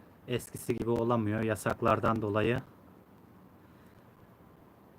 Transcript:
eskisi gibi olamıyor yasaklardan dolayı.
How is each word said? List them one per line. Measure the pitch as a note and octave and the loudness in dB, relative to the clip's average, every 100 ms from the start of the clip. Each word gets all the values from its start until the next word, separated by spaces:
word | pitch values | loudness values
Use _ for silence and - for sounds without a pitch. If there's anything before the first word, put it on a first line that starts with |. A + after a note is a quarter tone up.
| - - - | -20 -16 -6
eskisi | B2 - - - A2+ | -6 -6 -10 -4 -2
gibi | A2 | 0
olamıyor | A#2+ A#2 A#2+ G#2 A2 | 0 2 2 0 0
yasaklardan | A2 G#2+ A#2 - A#2 G#2+ G2+ A2 | 0 -2 -2 0 2 2 2 0
dolayı. | G#2+ G#2 A2 B2 - - - - - - - - - - - - - - - - - - - - - - - | 0 0 2 0 -4 -20 -20 -20 -20 -20 -20 -20 -20 -20 -20 -20 -20 -20 -20 -20 -20 -20 -20 -20 -20 -20 -20